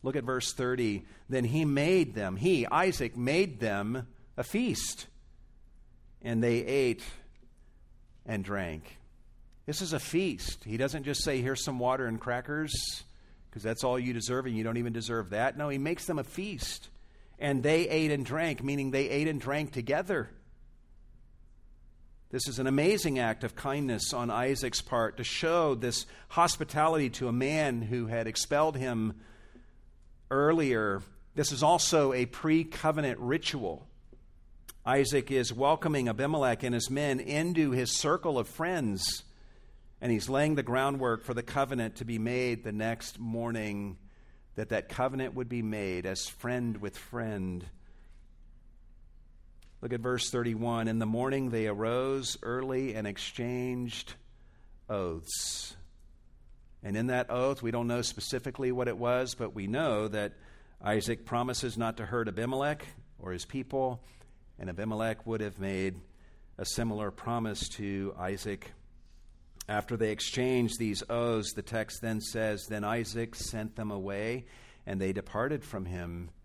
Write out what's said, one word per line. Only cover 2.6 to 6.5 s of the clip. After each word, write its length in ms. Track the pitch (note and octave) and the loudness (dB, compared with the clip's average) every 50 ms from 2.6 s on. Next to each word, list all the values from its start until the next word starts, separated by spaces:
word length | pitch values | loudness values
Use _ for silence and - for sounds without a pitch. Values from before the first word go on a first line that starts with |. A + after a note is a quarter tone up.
| A#2 | 4
Isaac, 500 | - - D#3 F#3 F#3+ E3 - C#3 A2+ - | 4 4 4 4 4 2 0 -2 -2 -2
made 440 | A#2+ B2 C3 D3 F3 G3+ F3+ C3 G#2+ | -2 0 2 4 4 2 2 0 -2
them 460 | A#2 A2 G2+ G2+ G2+ G#2+ A#2+ C3 B2 - - - - - - | 0 0 2 0 0 -2 -2 -4 -6 -8 -14 -20 -20 -10 -6
a 80 | - B2 | -6 -4
feast, 640 | - - G#3+ B3+ A#3 C3 - - - - - - - - - - - - - - - - - - - - - - - - - - - - - | -2 0 0 2 2 0 -2 -2 -4 -6 -8 -12 -16 -18 -20 -20 -20 -20 -20 -20 -20 -20 -20 -20 -20 -20 -20 -20 -20 -20 -20 -20 -20 -20 -10
and 200 | - A#2 A#2 A2+ | -6 0 2 4
they 220 | A#2+ A#2+ | 4 4